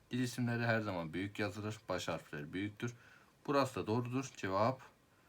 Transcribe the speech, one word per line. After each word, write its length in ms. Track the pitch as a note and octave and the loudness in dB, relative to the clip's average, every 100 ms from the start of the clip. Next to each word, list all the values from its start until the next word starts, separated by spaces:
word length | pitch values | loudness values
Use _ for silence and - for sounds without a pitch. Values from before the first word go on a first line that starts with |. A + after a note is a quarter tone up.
| _ | _
Dil 100 | B2 | -2
isimleri 460 | B2+ - A#2+ A#2 A#2 | 0 0 0 2 4
her 140 | A2+ | 4
zaman 320 | G#2 F#2 E2 | 2 -2 -2
büyük 260 | E2 G2+ - | -2 -2 -2
yazılır. 420 | G#2 G#2 G#2+ G#2+ - | -2 -2 -6 -6 -4
Baş 200 | F#2 - | -2 -2
harfleri 440 | E2 - D2+ D2 | -4 -6 -8 -6
büyüktür. 420 | F2 G#2 G#2 A#2+ A#2 - - - _ - | -4 -4 -4 -8 -8 -16 -20 -20 _ 0
Burası 280 | C#3+ C3 | 2 2
da 120 | - G2 | 0 0
doğrudur. 440 | A2+ B2 B2+ B2+ - | 0 0 -2 -4 -6
Cevap 460 | G2 F#2+ A2+ C3 - - _ _ | 0 4 4 2 -6 -20 _ _